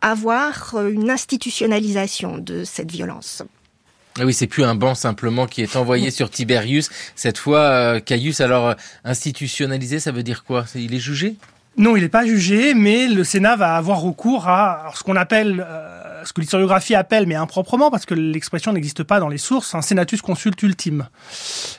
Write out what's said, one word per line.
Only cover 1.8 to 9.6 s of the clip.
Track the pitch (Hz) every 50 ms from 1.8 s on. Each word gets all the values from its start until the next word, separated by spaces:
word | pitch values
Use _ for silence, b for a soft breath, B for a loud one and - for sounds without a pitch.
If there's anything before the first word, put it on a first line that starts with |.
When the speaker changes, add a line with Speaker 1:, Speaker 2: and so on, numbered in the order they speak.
| 214 208 202 196 196 196 - - - 175 165 -
Speaker 1:
de | 175 180 175 175 175
cette | - - - 170 165
violence. | 170 170 175 - - - - - - - - - _ _ _ _ _ _ _ _ _ _ _ _ - -
Speaker 2:
Ah | 123
oui, | 131 123
c'est | - - -
plus | - - 135
un | 120 113
banc | 104 123 131 131
simplement | - - 123 107 - - 113 117 123 127 120
qui | - - 113
est | 104 -
envoyé | 131 123 120 127 120 -
Speaker 1:
Oui. | 131
Speaker 2:
sur | 120 - 131 104
Tiberius. | - - 123 110 127 117 104 117 139 151 151 - B B B B B
Cette | - - 120 - -
fois, | - 143 147 151
euh, | 151 143 131 127 123 117 117 110
Caius, | - - 131 117 127 156 143 -
alors, | 139 123 127 123 120 120
euh, | 107 B B B B B B
institutionnalisé, | 117 127 - - 151 131 - 143 123 - -